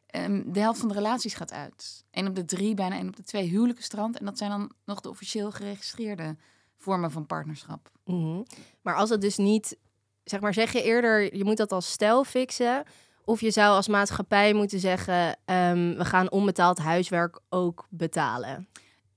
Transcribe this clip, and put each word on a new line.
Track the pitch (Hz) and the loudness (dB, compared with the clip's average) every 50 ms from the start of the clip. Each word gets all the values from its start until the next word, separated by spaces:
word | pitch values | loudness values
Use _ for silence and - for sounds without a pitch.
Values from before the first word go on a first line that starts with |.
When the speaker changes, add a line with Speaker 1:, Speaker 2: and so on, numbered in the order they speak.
| _ | _
Speaker 1:
Ehm, | _ - 175 - 202 202 190 - | _ -8 -6 -2 -2 -2 -2 -2
de | - 180 202 | -2 0 0
helft | 214 226 226 226 | 2 2 0 0
van | 240 | -2
de | 220 202 | -4 -2
relaties | 202 208 214 247 240 - 208 - | -2 -2 -2 -2 -2 -4 -8 -8
gaat | - 170 - - | -10 -12 -12 -12
uit. | - 143 - _ _ - - - - _ _ | -14 -14 -14 _ _ -18 -18 -18 -20 _ _
Eén | - 180 190 | -8 -6 -4
op | 196 190 | -4 -4
de | 190 180 | -6 -6
drie, | 151 185 185 196 220 214 | -6 -4 -2 -2 -2 -2
bijna | 196 190 185 196 | -2 -2 -4 -4
één | 190 190 | -6 -8
op | 185 196 | -8 -10
de | - - | -12 -16
twee | - - 202 185 | -8 -6 -4 -2
huwelijken | 170 180 214 233 240 240 - - | 0 2 2 2 2 0 -4 -8
strandt. | - - 208 214 226 233 - | -10 -6 -4 -4 -4 -4 -6
En | 202 | -8
dat | 202 202 | -10 -8
zijn | - 208 202 | -6 -6 -4
dan | 202 202 202 - _ _ - | -4 -4 -6 -8 _ _ -12
nog | - 202 190 | -12 -10 -10
de | - - | -10 -14
officieel | 202 - 196 - - 214 202 214 | -14 -12 -12 -8 -6 -6 -6 -6
geregistreerde | 202 - 202 202 202 196 - - - - 226 214 208 165 160 156 156 - _ _ _ _ _ _ _ | -8 -10 -10 -10 -10 -10 -12 -14 -10 -8 -8 -8 -6 -8 -8 -10 -10 -12 _ _ _ _ _ _ _
vormen | _ - 190 190 180 170 160 | _ -4 -2 0 0 0 -2
van | 147 160 151 | -4 -6 -6
partnerschap. | - 165 156 151 156 151 139 - 165 156 156 _ _ _ _ - | -6 -6 -6 -6 -8 -12 -12 -14 -16 -16 -16 _ _ _ _ -8
Speaker 2:
Mhm. | - 180 175 160 160 165 185 254 - - - - - _ _ | -4 -2 -2 -2 -2 -4 -6 -8 -12 -16 -20 -20 -20 _ _
Maar | - 180 156 | -6 -2 0
als | 165 208 220 | 2 2 2
het | 233 214 | 2 0
dus | 196 208 196 | 0 -2 0
niet, | - 196 202 214 214 - - - _ _ _ _ _ _ _ _ _ _ | 2 4 4 4 4 2 -2 -12 _ _ _ _ _ _ _ _ _ _
zeg | - 202 196 | -8 -8 -2
maar, | 208 208 175 | -2 -2 2
zeg | 220 226 226 - | 2 0 0 0
je | 247 - | 0 2
eerder, | - 226 240 240 226 220 214 202 - - | 4 2 4 4 4 4 4 2 2 -2
je | 196 196 | -2 0
moet | 208 220 | 0 2
dat | 220 214 208 | 2 0 0
als | 202 185 175 - | 0 -4 -4 -4
stel | - - 214 208 233 262 277 | -2 0 4 4 4 4 4
fixen, | - - 254 254 247 - - 247 240 254 277 302 - - - _ _ _ _ - | 2 0 -2 -2 -2 -2 -2 0 0 0 -2 -4 -8 -18 -20 _ _ _ _ -2
of | - 226 220 | -2 0 2
je | 226 220 | 2 2
zou | 196 220 208 208 202 | 4 6 8 8 8
als | 190 196 | 6 4
maatschappij | 214 208 202 202 202 - - 190 - 208 202 208 214 208 | 4 2 2 2 2 -2 -4 -2 2 4 6 6 6 6
moeten | 208 208 202 202 185 | 4 2 0 0 -2
zeggen, | 185 185 185 180 - - 180 175 175 160 - - - | 0 0 0 0 0 0 2 2 2 0 -2 -6 -4
ehm, | - 185 180 180 175 175 175 175 175 160 | 0 2 4 4 4 4 2 2 0 0
we | 160 170 | -2 -2
gaan | - 185 185 185 185 | 2 4 2 2 4
onbetaald | - 196 202 196 175 - 175 175 180 | 2 2 2 2 4 4 4 4 4
huiswerk | - 156 160 170 180 175 - 185 170 170 170 - - _ - | 2 0 0 2 2 2 0 0 0 0 0 -2 -10 _ -4
ook | 180 185 180 175 170 - - - | -2 0 0 -2 -4 -6 -16 -14
betalen? | 185 165 170 160 - 165 147 117 113 123 107 123 139 165 190 _ _ - _ _ _ _ _ _ _ | -6 -4 -4 -2 -2 -2 -2 -2 -2 -4 -6 -8 -10 -12 -14 _ _ -20 _ _ _ _ _ _ _